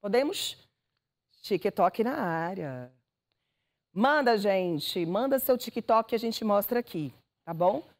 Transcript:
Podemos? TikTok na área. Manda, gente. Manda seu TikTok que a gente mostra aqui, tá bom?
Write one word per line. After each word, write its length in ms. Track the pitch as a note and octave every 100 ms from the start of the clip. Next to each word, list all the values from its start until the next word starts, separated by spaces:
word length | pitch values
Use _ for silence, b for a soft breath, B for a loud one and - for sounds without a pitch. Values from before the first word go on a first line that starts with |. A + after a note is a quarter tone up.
Podemos? 580 | G3+ A#3 C#4+ G4 - - _ _ _ _ _ _ _ _
TikTok 600 | - F#3 G3+ - F#3 -
na 140 | A#3 C#4
área. 760 | G3 E3 E3+ F#3+ D#3 B2+ B2 B2+ _ _ _ _ _ _ _ _ _
Manda, 420 | F#3 B3+ D4+ B3+ A3
gente. 720 | G3+ F#3+ F3+ D#3 - F#3+ E3
Manda 320 | F#3+ C4+ C4+
seu 180 | - B3+
TikTok 520 | - A#3+ - A3+ A3+
que 80 | A3+
a 20 |
gente 260 | A3+ A3
mostra 360 | A3 G3+ G3+ A#3+
aqui, 340 | A#3+ F3 C#3+ - _ _
tá 100 | -
bom? 320 | E3 F3 B3 - _